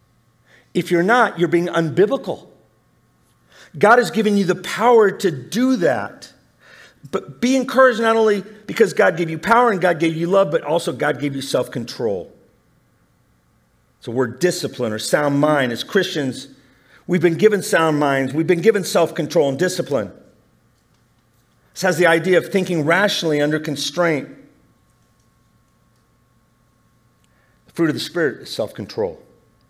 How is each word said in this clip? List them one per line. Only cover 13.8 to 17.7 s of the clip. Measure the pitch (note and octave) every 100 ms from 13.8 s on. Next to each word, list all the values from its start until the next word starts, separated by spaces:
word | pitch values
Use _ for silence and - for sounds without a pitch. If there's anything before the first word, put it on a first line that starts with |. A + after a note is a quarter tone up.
| _ _
It's | -
a |
word, | A#2 B2 G#2+
discipline | F3 E3+ C3+ - A#2
or | G#2+
sound | - E3 D3 C#3+
mind. | D3+ D3 B2+
As | A#2
Christians, | - G3 F3+ D#3 C3+ - - - _ _ _ _ -
we've | E3+
been | E3+ D#3
given | G#3 G#3
sound | -